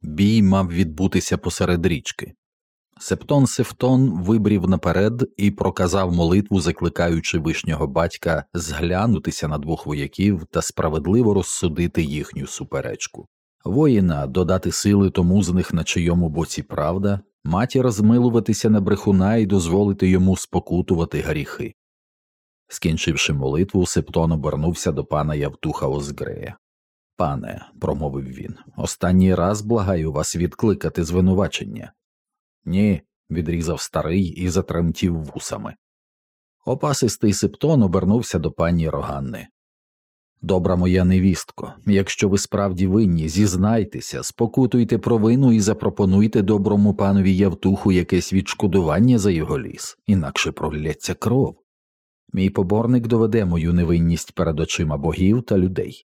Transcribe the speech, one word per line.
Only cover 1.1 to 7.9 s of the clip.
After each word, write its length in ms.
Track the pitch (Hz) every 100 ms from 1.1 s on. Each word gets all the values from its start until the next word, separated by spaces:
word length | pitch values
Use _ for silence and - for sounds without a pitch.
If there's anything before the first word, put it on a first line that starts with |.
| 92 - 98
посеред 480 | - - 90 90 85
річки. 480 | 80 - - - - _ _ _ _ _ _
Септон 480 | - 92 - 147 135
Сефтон 760 | - 127 - 127 127 131 85
вибрів 460 | 90 113 104 101 87
наперед 600 | 90 90 92 104 120 123 -
і 140 | 101
проказав 640 | 98 95 - 92 98 92
молитву, 480 | 87 82 92 104 98
закликаючи 800 | 80 85 85 - 85 85 - 85
вишнього 480 | 76 80 - 78
батька 580 | 73